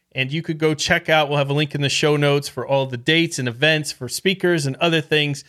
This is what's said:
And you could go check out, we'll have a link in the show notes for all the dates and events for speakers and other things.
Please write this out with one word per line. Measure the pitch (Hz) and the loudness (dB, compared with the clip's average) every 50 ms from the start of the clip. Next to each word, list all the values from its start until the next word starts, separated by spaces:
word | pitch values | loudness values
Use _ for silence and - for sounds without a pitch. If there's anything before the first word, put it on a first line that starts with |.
| _ _ - | _ _ -6
And | 135 131 127 | -6 -4 -4
you | 143 165 165 | -4 -6 -4
could | - 165 151 | -6 -4 0
go | 160 156 156 | 0 0 0
check | 147 - - 185 170 170 - | 0 0 -2 -2 -2 2 2
out, | 160 156 151 139 | 2 2 2 2
we'll | 147 143 | 0 0
have | 147 139 | 0 0
a | 143 | 0
link | 147 156 143 - | 0 -2 -2 -2
in | 143 | -2
the | 143 139 | -2 -2
show | - - - 151 147 | 0 0 2 2 2
notes | 147 147 143 143 143 143 | 4 2 2 2 0 -2
for | - - - 120 | -4 -8 -8 -2
all | 131 139 139 131 | 0 0 0 0
the | 131 123 | -2 -6
dates | 120 120 - 160 165 170 165 165 - | -2 0 2 4 4 2 0 -2 -4
and | 127 | -4
events | 123 113 120 143 156 160 156 151 - | -4 -2 0 2 2 2 0 -2 -6
for | - - 127 | -10 -10 -10
speakers | 120 - - - 196 190 185 - 175 175 165 139 | -8 -8 -2 -2 -2 0 2 2 2 2 2 0
and | 139 131 | -2 -2
other | - 170 170 165 160 | 0 0 2 2 0
things. | 143 - 156 151 147 147 139 139 - | 0 0 0 0 0 0 -4 -6 -10